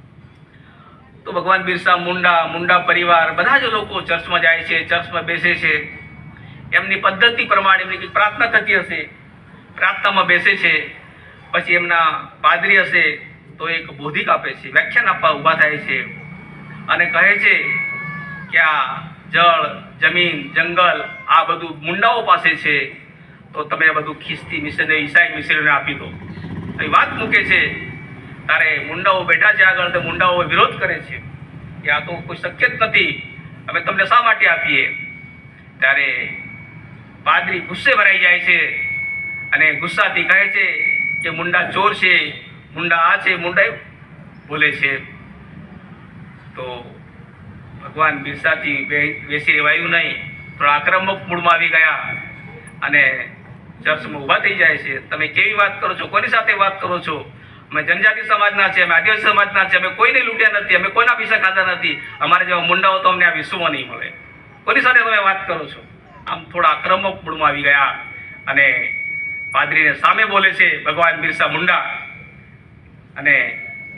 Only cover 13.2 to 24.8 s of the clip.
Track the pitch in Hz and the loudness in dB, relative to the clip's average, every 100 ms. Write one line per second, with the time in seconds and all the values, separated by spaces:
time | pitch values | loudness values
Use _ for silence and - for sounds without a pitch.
13.2 | - - - - 165 165 147 139 147 180 | -10 -20 -20 -12 -6 -6 -8 -12 -6 -4
14.2 | 202 151 139 127 131 147 165 247 196 180 | 0 0 -2 -10 -2 0 2 2 2 2
15.2 | 160 147 156 156 151 147 - 131 123 - | 2 2 2 4 2 0 -4 -4 -4 -12
16.2 | - - - - - - - 160 170 165 | -18 -18 -18 -18 -18 -10 -2 0 2 4
17.2 | 196 202 202 170 - - - - - - | 4 4 4 2 0 -4 -6 -8 -10 -12
18.2 | - - - 160 156 151 131 139 - - | -12 -14 -4 0 2 2 -2 -6 -12 -18
19.2 | - 160 175 160 147 - - - 160 175 | -4 4 4 4 0 -6 -14 0 0 2
20.2 | 175 151 135 156 170 175 175 156 - - | 0 -2 -4 -2 0 2 2 2 -4 -8
21.2 | - 156 170 170 170 147 156 190 226 233 | 2 4 4 -2 -6 -10 -6 0 2 2
22.2 | 214 175 170 151 151 143 - - - - | 2 2 2 0 0 0 -2 -10 -20 -20
23.2 | - - - 151 151 - 160 156 156 147 | -20 -20 -14 -8 -6 2 2 2 -4 -8
24.2 | - 156 - 151 147 143 | -10 -10 -8 -8 -6 -2